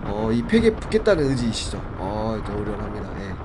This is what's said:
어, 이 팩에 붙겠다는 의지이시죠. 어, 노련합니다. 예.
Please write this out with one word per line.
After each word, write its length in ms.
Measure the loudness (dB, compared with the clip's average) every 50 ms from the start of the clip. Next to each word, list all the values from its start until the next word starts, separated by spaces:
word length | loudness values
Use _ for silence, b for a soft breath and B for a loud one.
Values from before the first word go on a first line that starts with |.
| -4
어, 260 | -4 -2 0 2 2
이 100 | 2 2
팩에 280 | 2 4 4 6 6 6
붙겠다는 540 | 4 2 -4 0 0 2 4 4 4 4 4 2
의지이시죠. 500 | 2 2 0 0 0 -2 -4 -4 -6 -6 -6 -8 -8 -6
어, 420 | -6 -4 -2 -2 -2 -2 -2 -2 -4 -4
노련합니다. 600 | -4 -2 -2 -2 -4 -4 -4 -6 -6 -6 -6 -6 -6 -6
예. 140 | -6 -6 -6 -8